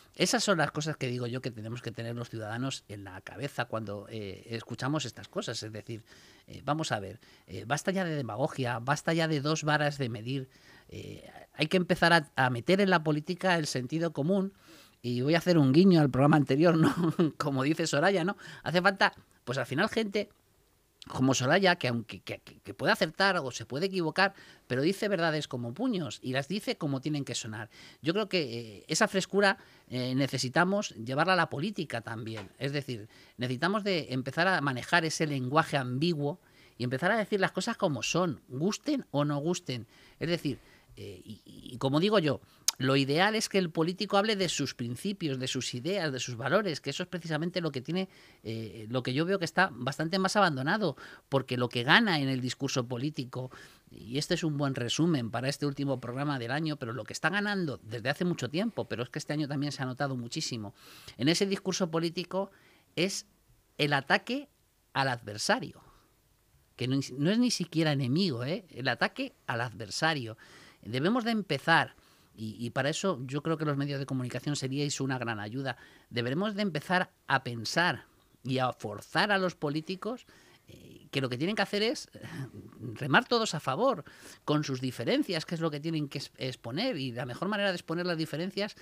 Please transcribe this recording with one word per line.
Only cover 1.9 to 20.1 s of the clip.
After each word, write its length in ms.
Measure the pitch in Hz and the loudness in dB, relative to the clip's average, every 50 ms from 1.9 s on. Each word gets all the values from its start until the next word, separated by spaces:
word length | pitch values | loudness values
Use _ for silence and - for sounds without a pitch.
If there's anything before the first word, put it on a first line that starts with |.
tener 240 | 107 - 117 117 120 | -8 -8 -8 -8 -6
los 140 | 120 117 - | -8 -8 -8
ciudadanos 540 | - 110 107 104 113 120 131 135 - - - - | -8 -8 -8 -6 -6 -4 -4 -4 -6 -8 -10 -14
en 160 | 104 101 98 | -14 -12 -12
la 160 | 98 90 95 | -14 -14 -14
cabeza 440 | - - - 95 139 139 - - - | -16 -14 -10 -8 -8 -6 -4 -6 -4
cuando, 420 | - 117 110 113 101 101 101 104 - | -4 -4 -6 -4 -6 -8 -8 -10 -10
eh, 360 | 117 110 104 98 92 95 - 120 | -10 -8 -8 -8 -10 -12 -10 -10
escuchamos 540 | 117 113 - - 120 - 123 135 151 151 127 | -10 -10 -8 -10 -8 -4 -2 -2 -2 -2 -4
estas 220 | 113 - 117 101 - | -6 -8 -12 -16 -10
cosas. 340 | - - 220 - 117 - 107 | -8 -8 -6 -6 -8 -8 -8
Es 80 | 110 | -10
decir, 340 | 110 104 - - 117 107 - - - - - - - - _ | -12 -12 -12 -12 -12 -12 -14 -18 -20 -20 -20 -20 -20 -20 _
eh, 160 | - - - - | -18 -18 -8 -4
vamos 280 | 139 147 160 156 - | -2 -2 -2 -2 -2
a 80 | 120 107 | -2 -4
ver, 200 | 98 95 110 - - - - - _ - | -4 -6 -10 -14 -18 -20 -20 -20 _ -12
eh, 180 | 90 101 101 | -12 -10 -4
basta 260 | 113 143 151 - 202 | -2 -2 0 0 0
ya 140 | 180 190 185 | 0 0 0
de 100 | 165 156 | 0 -2
demagogia, 600 | 147 127 113 104 117 139 156 - - 127 120 123 113 | -2 -2 -4 -2 -2 -2 -2 -2 -2 -2 -2 -2 -2
basta 340 | 117 135 147 - - 165 | 0 0 -2 0 0 0
ya 160 | 165 165 160 156 | 2 2 2 2
de 140 | 156 143 | 2 2
dos 220 | 131 151 160 156 151 | 2 0 0 0 2
varas 340 | 151 147 147 147 147 143 139 | 2 2 4 2 0 0 0
de 120 | 135 113 | -2 -2
medir. 400 | 113 107 110 127 135 139 131 - _ - - - - - - - | -2 -4 -4 -4 -4 -4 -4 -8 _ -20 -20 -20 -20 -20 -20 -16
Eh, 400 | - - - 151 151 156 - - - - - - _ | -14 -12 -12 -12 -14 -14 -16 -18 -20 -20 -20 -18 _
hay 120 | - 156 | -2 0
que 120 | 156 - 185 | 2 4 2
empezar 360 | 175 - 180 - 175 170 170 | 4 2 2 4 6 6 6
a, 180 | 165 143 - _ | 6 4 2 _
a 160 | - 131 127 | 2 2 2
meter 280 | 123 120 - - 185 190 | 2 0 2 2 4 4
en 120 | 202 185 | 6 6
la 120 | 185 165 156 | 4 4 4
política 540 | 160 147 151 151 - 180 175 - 190 175 170 | 2 0 0 0 -4 -6 -2 2 2 2 2
el 80 | 151 | 2
sentido 480 | - - 131 123 123 151 165 170 170 156 | 0 -2 -2 -2 -2 -2 0 0 0 0
común. 400 | 147 139 165 196 196 190 196 - _ - - - - - - _ _ - | 0 0 2 2 2 2 0 -4 _ -20 -20 -20 -20 -20 -20 _ _ -4
Y 140 | 120 120 123 | -2 0 0
voy 160 | 127 147 165 | 2 4 4
a 40 | 160 | 4
hacer 180 | - 180 175 156 | 4 6 6 8
un 160 | 139 131 131 | 8 8 8
guiño 260 | 165 190 196 175 160 | 10 10 10 10 8
al 100 | 151 139 | 8 6
programa 280 | 123 127 139 147 160 151 | 6 6 6 8 8 6
anterior, 400 | 135 - 135 147 170 175 165 160 | 6 4 4 6 6 6 8 8
¿no? 160 | 160 285 - | 6 6 4
<laughs> 420 | 170 175 156 - - 170 143 - - | 4 2 2 2 2 2 2 2 -2
Como 260 | - 151 139 131 131 | -2 0 0 2 2
dice 240 | 147 160 - 165 151 | 2 2 0 0 0
Soraya, 360 | - 143 156 196 202 185 165 | 2 4 4 4 4 4 2
¿no? 140 | 196 202 - - - - - - | 0 -2 -4 -10 -16 -18 -8 -6
Hace 180 | 131 156 180 | 0 0 4
falta, 320 | 175 202 196 - 208 - - - - _ _ _ _ | 4 4 4 4 2 2 2 -2 -12 _ _ _ _
pues 140 | - 127 135 | -4 -4 -4
al 80 | 123 | -2
final, 240 | - 127 147 208 220 | -2 0 0 0 0
gente 400 | - 226 226 202 | 0 -2 -2 0